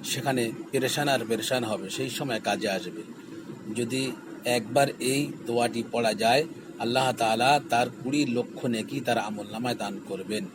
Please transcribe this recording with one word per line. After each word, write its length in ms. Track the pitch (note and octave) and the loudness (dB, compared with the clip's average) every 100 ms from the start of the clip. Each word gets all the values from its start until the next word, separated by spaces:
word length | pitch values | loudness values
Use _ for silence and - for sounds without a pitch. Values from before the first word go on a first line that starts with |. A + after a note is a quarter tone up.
সেখানে 480 | - C3+ C#3 C3 A#2 - - | -4 -2 0 0 0 -4 -2
পেরেশান 380 | C3+ B2+ - C#3+ | 0 0 0 2
আর 100 | C3 A2+ | 2 2
পেরেশান 360 | A2+ - B2+ | -2 2 0
হবে, 260 | A2+ G2+ F#2+ | 0 -4 -4
সেই 200 | - C3+ | -6 -4
সময় 300 | - C#3+ A2 | -4 -2 -2
কাজে 280 | G2+ G2+ G#2 | 0 0 0
আসবে। 340 | F#2+ F2+ - - - - - - - A2 | -2 -4 -10 -12 -14 -14 -14 -12 -12 -6
যদি 380 | A2 A#2+ C3 C3 - - - | -2 -2 0 -2 -6 -12 -6
একবার 420 | B2 B2 G#2+ B2+ C#3 - | 2 2 4 4 4 2
এই 320 | B2+ C3+ C#3+ - A#2 | 0 2 0 -4 -2
দোয়াটি 360 | A#2+ A#2+ A2+ A2 | 2 2 0 -2
পড়া 220 | A#2 A2+ | 2 2
যায়, 300 | G#2 A2+ C3 D#3+ - - - | 4 4 4 2 -8 -14 -6
আল্লাহ 340 | A#2 B2 C3 | 0 2 2
তাআলা 480 | A2+ A2+ A2+ C3 C#3+ A2+ | 2 2 4 6 6 4
তার 160 | A#2 A#2+ A2+ | 2 2 0
কুড়ি 220 | B2 D3 C3+ | 0 2 2
লক্ষ 380 | A#2+ A#2 - | 0 -2 -4
নেকি 360 | B2+ A2+ A2 C#3 | -2 0 -2 -2
তার 180 | A#2+ A2+ | 2 0
আমলনামায় 560 | G#2 G#2 G#2 A2 B2 | 0 -6 -6 -4 -2
দান 260 | A2+ G2+ G2 - | -2 -4 -6 -8
করবেন। 360 | F#2+ F#2+ G#2+ G2 | -8 -4 -4 -4